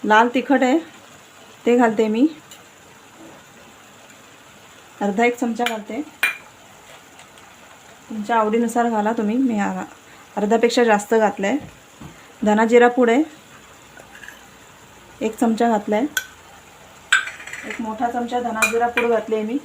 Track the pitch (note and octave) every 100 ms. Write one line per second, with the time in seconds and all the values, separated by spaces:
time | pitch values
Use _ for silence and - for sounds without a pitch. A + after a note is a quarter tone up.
0 | G#3 G#3+ A#3+ B3+ A#3+ C4+ B3+ D#4 - -
1 | - - - - - - - A#3+ A#3+ G#3+
2 | A3 A3 D4+ - - - - - - -
3 | - - - - - - - - - -
4 | - - - - - - - - - -
5 | G3+ G3+ A#3+ A#3+ A#3+ A3+ A#3+ A3+ G3+ A3+
6 | D4+ - - - - - - - - -
7 | - - - - - - - - - -
8 | - A3 G#3 A#3 G#3+ A3+ A#3 A#3+ A#3+ A3
9 | G#3 A3+ G#3 A#3 C4 G#3+ G3 F#3 - -
10 | - - - - G#3 A3+ A#3 A#3+ A#3 G#3
11 | G#3 A3+ G#3+ G3+ G3 C#4 - - - -
12 | - - - - G#3+ G#3+ A3+ A#3+ A#3+ B3
13 | A#3+ A#3 D#4 - - - - - - -
14 | - - - - - - - - - -
15 | - - A3 A3 A#3 A3 A#3 G#3+ G#3+ G#3
16 | D4 - - - - - - - - -
17 | - - - - - - G#3+ - A3 G#3+
18 | A#3+ B3 A#3+ B3 A#3+ A3 A3 A#3 A#3+ A#3+
19 | A#3 A3+ A3 A3 G#3+ C4+